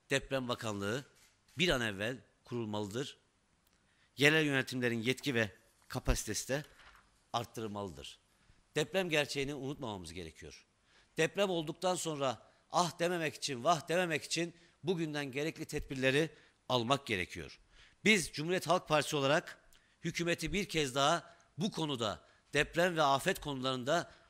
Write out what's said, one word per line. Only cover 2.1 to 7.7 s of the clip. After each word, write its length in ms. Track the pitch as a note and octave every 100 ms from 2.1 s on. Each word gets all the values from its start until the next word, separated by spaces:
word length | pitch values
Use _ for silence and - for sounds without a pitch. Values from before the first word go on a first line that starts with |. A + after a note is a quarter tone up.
| B2+ - _
kurulmalıdır. 720 | - A#2+ G#2+ G#2 G#2 A2 D3 - _ _ _ _ _ _ _ _ _ -
Yerel 280 | C#3+ D#3
yönetimlerin 580 | D3 C3+ B2 B2+ B2 A#2
yetki 320 | A2+ C3 C#3+
ve 180 | A#2 G#2+ - _ _ -
kapasitesi 600 | B2+ - A#2 - G2+ -
de 160 | C#3 C#3+ - - - _ _ _
arttırılmalıdır. 840 | A#2 - A#2+ A2